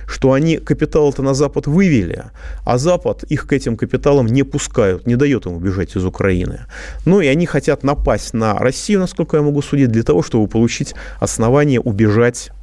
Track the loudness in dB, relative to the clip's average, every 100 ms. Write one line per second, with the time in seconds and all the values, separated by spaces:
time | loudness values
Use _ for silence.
0 | -10 -2 2 2 2 0 -2 -2 0 2
1 | 0 0 -2 0 0 -2 0 2 4 2
2 | 0 -6 -12 -14 -12 -8 -2 0 2 0
3 | 0 -4 -4 -4 0 -2 -2 -4 -4 0
4 | 2 2 4 2 0 -2 -4 0 0 0
5 | 0 2 2 0 -2 -4 -2 -2 -2 -2
6 | -4 0 0 0 -2 -8 -14 -16 -14 -4
7 | 2 4 4 2 2 0 0 0 0 0
8 | 0 0 -2 -2 0 0 0 -2 0 0
9 | 0 -4 0 2 2 0 0 2 2 2
10 | 2 2 2 0 2 2 2 0 -8 -10
11 | -14 -6 -4 0 2 4 4 2 0 2
12 | 4 4 2 0 -14 -10